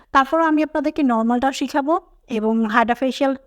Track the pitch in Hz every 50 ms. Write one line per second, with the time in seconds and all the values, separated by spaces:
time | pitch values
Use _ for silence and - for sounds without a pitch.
0 | - _ - 277 262 - - 330 330 320 311 302 311 294 - 320 277 302 311 -
1 | 302 262 240 220 226 226 240 247 240 269 262 - 294 247 - 302 269 277 330 381
2 | - - _ _ _ - 254 220 208 220 226 226 226 214 208 240 233 220 240 -
3 | 269 262 240 - 277 269 269 262 -